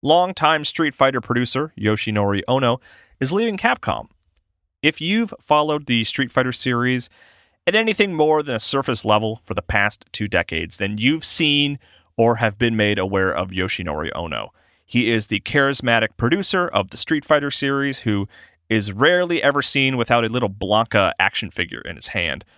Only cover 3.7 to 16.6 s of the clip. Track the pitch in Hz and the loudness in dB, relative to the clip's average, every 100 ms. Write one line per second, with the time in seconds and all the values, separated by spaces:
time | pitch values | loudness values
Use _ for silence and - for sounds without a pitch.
3.7 | - - 58 - _ _ _ _ _ _ | -2 -4 -6 -8 _ _ _ _ _ _
4.7 | _ 147 - 160 214 226 - - 151 151 | _ -2 -2 -2 0 -2 -8 0 0 2
5.7 | 147 139 117 110 - 127 - 127 123 131 | -2 0 0 0 -2 -2 0 0 -2 -2
6.7 | 120 123 127 - _ - _ _ _ - | 0 0 -2 -6 _ -20 _ _ _ 0
7.7 | 202 226 208 202 160 151 151 147 113 - | 2 0 2 0 4 4 4 2 -2 0
8.7 | 139 135 117 110 107 110 113 _ 95 - | 0 0 -2 2 2 2 -6 _ -8 -2
9.7 | 101 101 - _ - 107 92 85 80 82 | 0 0 -2 _ -8 -2 -2 -2 -4 -6
10.7 | - 98 104 120 160 - - 156 143 143 | -6 -6 -2 0 0 0 0 2 2 0
11.7 | 143 _ _ _ - 117 113 117 101 117 | -4 _ _ _ 0 2 2 0 0 0
12.7 | 110 104 101 95 98 95 - 92 92 92 | 2 2 2 0 0 0 -2 -4 -4 -4
13.7 | - 85 76 78 - 85 62 50 _ _ | -4 -6 -4 -6 -6 -6 -8 -8 _ _
14.7 | _ _ 120 113 113 104 104 - 143 139 | _ _ 0 2 0 0 -6 -2 0 0
15.7 | 139 127 117 110 - 120 180 190 190 | 0 2 2 2 -2 0 0 0 0